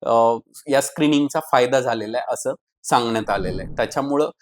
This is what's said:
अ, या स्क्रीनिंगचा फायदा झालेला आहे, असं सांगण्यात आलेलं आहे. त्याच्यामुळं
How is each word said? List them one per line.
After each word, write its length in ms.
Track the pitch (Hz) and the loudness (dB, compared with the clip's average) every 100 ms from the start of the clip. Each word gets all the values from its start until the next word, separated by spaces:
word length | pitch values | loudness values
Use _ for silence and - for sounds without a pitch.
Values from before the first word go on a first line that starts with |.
| - | 0
अ, 320 | 117 117 113 - - 147 | 4 4 2 -6 -16 0
या 140 | 135 | 0
स्क्रीनिंगचा 580 | - - 151 143 143 160 - | 0 0 2 2 0 -2 0
फायदा 280 | 131 123 131 | 2 4 2
झालेला 380 | 123 113 107 120 | 0 -4 -4 -6
आहे, 160 | 131 | -4
असं 200 | 120 131 143 _ _ | -6 -6 -8 _ _
सांगण्यात 460 | - 135 117 113 104 | 0 2 2 -2 -2
आलेलं 340 | 101 92 92 | -2 -2 -6
आहे. 80 | 92 | -8
त्याच्यामुळं 580 | - 110 143 139 143 156 - | -4 -4 -2 -2 -2 -2 -6